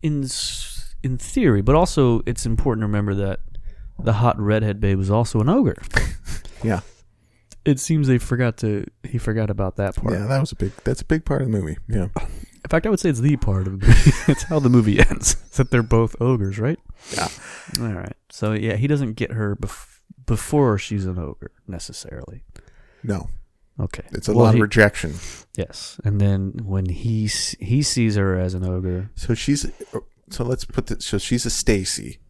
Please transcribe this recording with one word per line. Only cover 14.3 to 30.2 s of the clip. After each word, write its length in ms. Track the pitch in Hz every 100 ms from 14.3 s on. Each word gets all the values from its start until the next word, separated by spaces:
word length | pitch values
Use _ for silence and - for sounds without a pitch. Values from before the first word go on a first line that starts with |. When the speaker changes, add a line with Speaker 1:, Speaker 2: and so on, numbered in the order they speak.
Speaker 1:
It's 120 | 143
how 160 | - 160
the 100 | 135
movie 300 | 123 107 101
ends. 360 | 110 - - -
<laughs> 40 | -
It's 100 | -
that 140 | 127
they're 120 | 120
both 320 | 113 117 113 -
ogres, 360 | 120 127 98 98
right? 220 | 113 160 - - -
Speaker 2:
Yeah. 160 | - - - - - - -
Speaker 1:
All 60 | 120
right. 220 | 92 - - _
So, 240 | - 107
yeah, 220 | 107 110 104
he 100 | 135
doesn't 260 | 147 131 110
get 180 | 117
her 240 | 113 107 101
bef-, 420 | 101 - - _ _ - -
before 520 | 113 - 147 135 104
she's 280 | - 104 92
an 140 | 90
ogre, 320 | 76 - - _ -
necessarily. 760 | 95 - - - - - 113 - - - - - _
Speaker 2:
No. 240 | 123 101 - - - _ _ -
Speaker 1:
Okay. 260 | 92 - -
Speaker 2:
It's 160 | - -
a 40 |
Speaker 1:
Well, 120 | 107 117
Speaker 2:
lot 80 |
Speaker 1:
he 60 | 120
Speaker 2:
of 40 |
rejection. 520 | 107 113 104 - 82 85 - - - -
Speaker 1:
Yes. 420 | - - - - 107
And 160 | 101
then 320 | 101 98 95 -
when 240 | 104 98 92
he 380 | 87 113 110 107
s-, 300 | - - -
he 220 | 92 123
sees 340 | 147 - 113 104
her 240 | 98 92
as 140 | 92
an 100 | 90
ogre. 480 | 92 90 92 90 98 -
Speaker 2:
So 180 | -
she's, 360 | 113 - 143 - - - - - _